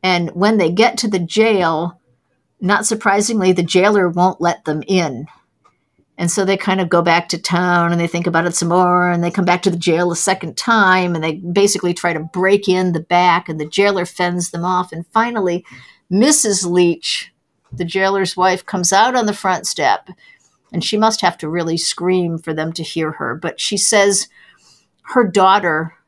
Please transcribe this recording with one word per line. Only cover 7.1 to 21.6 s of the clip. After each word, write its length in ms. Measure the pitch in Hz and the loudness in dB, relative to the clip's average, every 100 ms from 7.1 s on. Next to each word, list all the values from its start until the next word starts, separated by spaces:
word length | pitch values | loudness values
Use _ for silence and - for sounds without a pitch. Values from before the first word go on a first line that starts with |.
| 170 170 | 0 0
to 120 | 165 | -8
town 500 | - 175 180 175 170 | -2 -2 2 2 2
and 80 | 170 | 0
they 60 | 170 | -2
think 220 | 170 175 | -2 -2
about 180 | 170 175 | 0 -2
it 100 | 170 | -2
some 140 | 175 | 0
more, 400 | 180 180 180 180 | 2 4 2 2
and 140 | 175 | 0
they 80 | 170 | -2
come 140 | 170 175 | 0 0
back 180 | 175 | 0
to 80 | 196 | 0
the 60 | 170 | -2
jail 340 | 175 165 180 | 0 0 0
a 40 | 170 | -2
second 400 | - 190 165 - | -2 -4 -6 -8
time, 600 | - 226 190 185 180 170 | 0 2 4 2 2 -2
and 80 | |
they 140 | 160 156 | -4 -6
basically 580 | 175 180 202 - 180 175 | -2 2 2 2 -2 -2
try 180 | 175 | -2
to 60 | 160 | -4
break 500 | 160 180 185 202 202 | -6 -2 2 2 2
in 220 | 185 185 | 0 2
the 80 | 165 | -2
back, 500 | 165 175 180 170 - | 0 2 4 2 -2
and 100 | 156 | -8
the 60 | 151 | -4
jailer 400 | 185 202 190 175 | 0 2 0 -4
fends 460 | - 180 175 170 | -4 -2 -2 -6
them 120 | 170 | -6
off. 280 | 175 180 180 | -2 -2 -4
And 160 | 165 170 | -10 -4
finally, 580 | 220 233 190 185 175 - - - _ _ | 0 0 0 -2 -2 -6 -20 -20 _ _
Missus 520 | 185 262 302 220 190 | 2 4 2 0 -2
Leach, 680 | 180 175 175 165 - - - _ _ _ _ | 0 2 2 2 -6 -8 -10 _ _ _ _
the 140 | - 175 | -10 -6
jailer's 520 | 190 190 196 185 - | 0 0 0 -2 0
wife, 260 | 185 180 | 0 0
comes 300 | - 196 175 | -4 -4 0
out 220 | 196 233 254 | 2 4 2
on 100 | 214 | -2
the 80 | |
front 320 | 208 190 175 - | -2 -2 -4 -4
step 440 | - 139 101 - 185 _ _ _ _ _ | -2 0 0 -4 -20 _ _ _ _ _
and 120 | 170 | -6
she 140 | - 214 | -4 0
must 240 | 220 214 | 0 2
have 160 | 185 175 | -2 -2
to 100 | 156 | -6
really 280 | 170 | -4